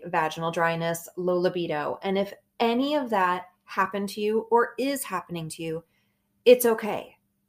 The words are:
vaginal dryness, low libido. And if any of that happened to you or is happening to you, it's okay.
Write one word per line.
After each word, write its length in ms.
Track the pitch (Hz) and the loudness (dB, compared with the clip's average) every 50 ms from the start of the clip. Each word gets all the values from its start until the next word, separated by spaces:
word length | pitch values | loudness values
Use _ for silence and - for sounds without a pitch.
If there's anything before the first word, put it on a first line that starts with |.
| - | -8
vaginal 460 | 175 175 170 156 156 - 165 165 165 | -4 -2 0 0 0 -2 -4 -4 -4
dryness, 580 | 165 180 165 165 165 165 165 165 165 165 - - - 180 | -2 0 0 0 0 0 -2 -2 -2 -4 -8 -12 -10 -4
low 220 | 180 180 180 180 | -2 0 2 2
libido. 600 | 175 185 180 180 170 165 151 147 147 143 - - - | 2 0 0 0 -4 -2 -2 -4 -2 -4 -6 -4 -4
And 140 | 196 190 196 | -2 0 0
if 140 | 202 196 - - _ _ _ - | 0 -2 -6 -18 _ _ _ -2
any 360 | 233 233 233 247 277 285 302 | 0 0 2 0 0 0 0
of 140 | 294 262 233 | -2 -2 0
that 380 | 220 196 185 262 180 - - - _ _ _ | 0 0 2 2 0 -2 -4 -12 _ _ _
happened 440 | - - 208 190 190 - 202 202 196 | -10 -2 -2 -2 -2 0 -4 -6 -6
to 120 | - 214 | -6 -4
you 260 | 208 214 220 220 220 - | -2 0 0 0 0 2
or 240 | 233 233 240 - - - | 2 2 2 2 -2 -4
is 260 | 254 277 285 262 - | -2 -2 -2 -4 -6
happening 460 | - 190 175 - - 175 165 160 156 | -6 -6 -8 -6 -6 -10 -8 -8 -10
to 140 | - - 165 | -10 -8 -6
you, 200 | 165 160 165 - _ _ _ _ _ _ _ _ _ _ _ - | -6 -6 -8 -8 _ _ _ _ _ _ _ _ _ _ _ 8
it's 220 | 233 247 247 - 233 | 8 8 8 8 2
okay. 500 | 226 220 220 214 180 - - - - _ _ _ _ _ _ | 2 2 -2 -4 -6 -6 -8 -10 -18 _ _ _ _ _ _